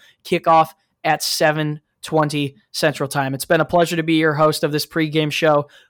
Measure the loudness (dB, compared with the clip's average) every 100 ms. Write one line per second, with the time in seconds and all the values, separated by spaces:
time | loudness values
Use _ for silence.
0 | _ _ -6 -2 2 4 2 -2 _ _
1 | -2 -2 -2 0 0 0 -2 -6 _ _
2 | -4 0 0 0 -4 -6 _ -2 -2 0
3 | -4 -4 -4 -4 0 0 2 2 2 0
4 | 0 2 2 2 2 2 -2 -2 -4 -4
5 | -2 -2 -2 0 2 2 0 _ _